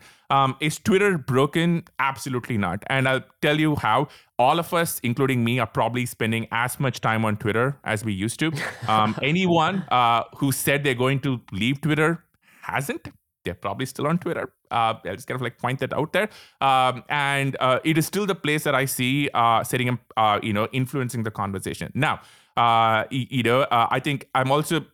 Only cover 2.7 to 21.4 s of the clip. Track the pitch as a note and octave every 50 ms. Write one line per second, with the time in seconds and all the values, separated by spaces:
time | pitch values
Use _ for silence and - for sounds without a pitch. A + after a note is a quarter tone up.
2.7 | F2 - - - C3+ C3+ B2+ C3 C3 B2+ - _ _ - - D3+ D3+ D#3 D#3 D#3
3.7 | D3 - - A2 A2 C3 D3 - - - _ _ _ - A#2+ C3+ D#3 E3+ D#3+ -
4.7 | F#3 E3+ E3+ D#3+ - - - A#2+ A#2+ - C3+ C3+ C3 A#2+ A#2 A#2 B2 B2+ A2+ -
5.7 | - C3 A#2 A2+ A#2+ B2+ B2 A#2+ - - A#2+ A2+ A2+ A2+ A2+ - A2 A2+ A#2+ B2
6.7 | - - C3+ B2+ - - - A#2+ A2 A2 A2+ G#2+ G#2 G#2 - G#2 G2+ A2+ B2 C#3
7.7 | C#3 - - - A2 G#2 A2 A2 G2+ F#2 G2+ A#2 - - D#3 E3 D3+ C#3 - -
8.7 | - - A#2 A2 A2 A2 G#2+ A2 G#2+ - B2+ C#3+ D#3+ F#3 F#3 F3 E3+ E3 D#3 E3+
9.7 | G3 F#3+ D#3 - - B2 A#2+ A#2 A#2 A2+ - - - - C#3+ C3+ C3 - - D3+
10.7 | C#3 C#3+ C#3+ C#3+ B2+ A#2+ B2+ C3 C#3 C3 - C#3 C3 A#2 - - G#2 F#2+ G#2+ B2
11.7 | C#3 C3+ - D3+ D3+ D3 D#3 D#3+ E3+ - _ _ _ _ _ _ _ _ - -
12.7 | - G#3+ C3+ - D#4 F4 - D4 - _ _ _ _ _ - F2+ F2 - - G2
13.7 | G2+ A#2+ C3 - - - C3 D3 E3+ F3 - F3 D#3 - - - _ _ _ -
14.7 | - A2+ A2+ A2+ - - - - G2+ B2+ - - B2 B2+ B2 A#2+ - - - A#2+
15.7 | C3 C3+ C3 B2 - - D3+ - - F3+ G#3+ G#3 - - - - _ - C3+ C3+
16.7 | C3+ C3 C3 B2+ B2 A#2+ - - C#3+ D3 C#3 C#3 C#3 C#3 C#3 C3+ C3 - C3 B2+
17.7 | B2+ - - D#3+ D#3+ D#3+ D#3 - - F#3+ G#3 F#3+ F#3 - - D3 D3+ D3+ - D3+
18.7 | C#3 B2+ C#3 C3 - - B2+ B2+ C3+ C#3+ C#3+ - - A#2+ A#2 A#2 A2+ G#2+ - -
19.7 | - B2+ B2 B2 B2 - _ _ - A2 A2 G#2+ G#2 G2+ - A2+ G2+ G#2 A2 -
20.7 | - C3 C3 - - C#3 B2+ A#2+ - A#2+ A2 A2 - -